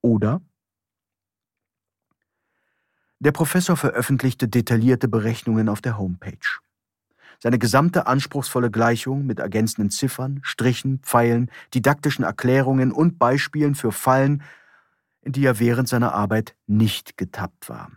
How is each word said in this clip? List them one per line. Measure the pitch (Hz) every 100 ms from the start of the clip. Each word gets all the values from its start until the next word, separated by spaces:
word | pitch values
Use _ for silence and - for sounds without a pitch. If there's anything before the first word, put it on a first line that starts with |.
oder?" | 120 110 107 147 _ _ _ _ _ _ _ _ _ _ _ _ _ _ _ _ _ _ _ _ _ _ _ _ _ _ _ _
Der | 139
Professor | 143 156 180 180 170
veröffentlichte | 139 - 123 135 131 - 120
detaillierte | 120 113 117 120 123 123
Berechnungen | 113 107 113 - 110 110
auf | 104
der | 123 107
Homepage. | 95 90 95 - - - _ _ _ _ _ _ - -
Seine | 117 120
gesamte | 120 127 165 175 -
anspruchsvolle | 131 - 143 135 127 120
Gleichung | 107 117 117 - 135 139
mit | 110
ergänzenden | 95 107 110 - 101
Ziffern, | - 135 - 131 139
Strichen, | - - 120 123 135 135
Pfeilen, | - 123 117 117 123 - -
didaktischen | 131 123 143 151 -
Erklärungen | 85 - 123 131 131 135 131
und | - 165 170
Beispielen | 120 139 - 151 147 143
für | 117
Fallen, | 101 - 131 139 143 - - _ _ _ _ _ _
in | 147
die | 131 135
er | 113
während | 117 120 127
seiner | 120 120
Arbeit | 90 104 110 107 _ -
nicht | 104 110 - - -
getappt | 92 - 92 _ -
war. | - -